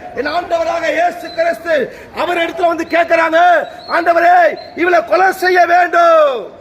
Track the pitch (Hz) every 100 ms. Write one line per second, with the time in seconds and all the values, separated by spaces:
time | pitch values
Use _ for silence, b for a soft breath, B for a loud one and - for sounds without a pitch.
0 | - - 294 330 359 330 330 339 320 311
1 | 349 339 330 - 339 330 339 302 220 B
2 | B - 320 349 330 330 349 330 330 320
3 | 339 330 330 320 349 330 - B - 311
4 | 339 339 339 359 320 - - - 349 339
5 | 330 311 381 370 370 359 339 349 349 339
6 | 339 330 294 240 180 -